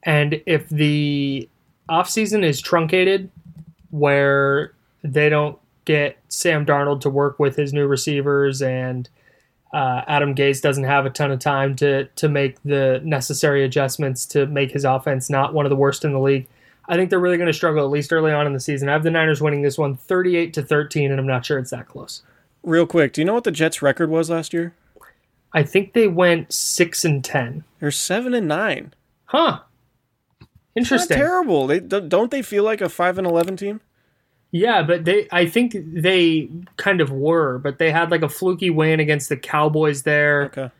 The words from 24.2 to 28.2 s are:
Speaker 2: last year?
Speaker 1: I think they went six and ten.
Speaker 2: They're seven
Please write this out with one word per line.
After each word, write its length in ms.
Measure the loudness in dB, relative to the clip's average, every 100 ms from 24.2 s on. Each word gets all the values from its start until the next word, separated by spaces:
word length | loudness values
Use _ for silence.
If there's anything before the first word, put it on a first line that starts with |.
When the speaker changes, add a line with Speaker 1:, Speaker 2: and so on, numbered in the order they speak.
| 0
Speaker 2:
last 240 | -4 -4
year? 220 | -6 -6 _ _ _ -20 _ _ _ _
Speaker 1:
I 100 | -2
think 300 | 2 0 0
they 160 | 2 2
went 440 | 4 4 4 0
six 520 | -6 -4 0 0 0
and 200 | 0 0
ten. 380 | -2 -4 -4 -8 -16 _
Speaker 2:
They're 140 | -6
seven 420 | -4 -4 -4